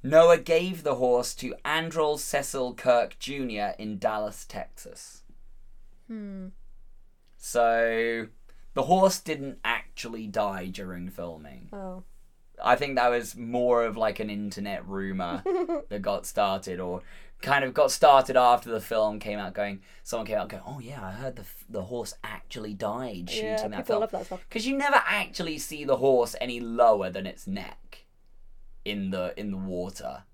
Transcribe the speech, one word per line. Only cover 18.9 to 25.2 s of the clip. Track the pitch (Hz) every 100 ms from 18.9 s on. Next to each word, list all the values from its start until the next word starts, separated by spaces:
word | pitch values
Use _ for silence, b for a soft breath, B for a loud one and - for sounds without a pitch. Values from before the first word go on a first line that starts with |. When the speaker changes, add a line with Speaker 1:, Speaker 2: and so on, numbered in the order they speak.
| 110 107 104
Speaker 1:
came | 107 104
out, | 95
going, | 95 101 98 b b
someone | - 117 107
came | 107
out | 101
going, | 101 -
"Oh | 139
yeah, | 117 139
I | 95
heard | 101 131 123
the |
f-, | 98 - -
the | 110
horse | 95 120 107 -
actually | 110 107 - - 110
died | 104 104 113 127 98 175
shooting | 220 214
Speaker 2:
Yeah, | 220 214
Speaker 1:
that |
Speaker 2:
people | 214
Speaker 1:
film." | - 214
Speaker 2:
love | 220
that | 190 190
stuff. | 185 -
Speaker 1:
'Cause | 233 226
you | 277
never | 285 277 170
actually | 202